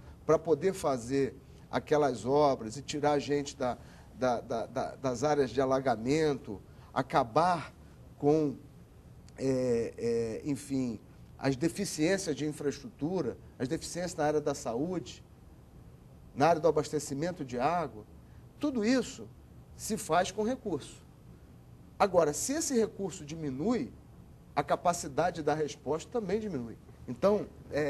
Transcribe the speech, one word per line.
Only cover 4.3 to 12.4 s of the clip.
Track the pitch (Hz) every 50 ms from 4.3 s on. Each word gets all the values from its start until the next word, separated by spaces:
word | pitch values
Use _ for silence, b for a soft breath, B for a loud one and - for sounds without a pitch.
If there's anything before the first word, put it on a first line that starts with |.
| 123 107
da, | - - - 113 107
da, | - - 127 110 73 64
das | - 131 131 127 110 135
áreas | 151 147 143 135 120
de | 113 131
alagamento, | 135 127 131 135 131 135 117 107 113 127 143 160 160 151 139 123 - - 101 - B B B B B B B
acabar | - 135 - - 151 131 117 110 147 170 185 175 160 127 - - - B B B B - - - -
com, | 143 143 151 160 151 143 120 - - - - - - - - - - - - - - - -
é, | - 120 135 131 127 127 123 117 117 113 - - -
é, | 110 117 117 117 117 113 110 - -
enfim, | 147 139 120 - - 139 131 131 120 110 98 - B B B B B - -
as | - 135 135
deficiências | 120 165 165 170 - 202 - - 156 151 175 196 190 - 170 143
de | 120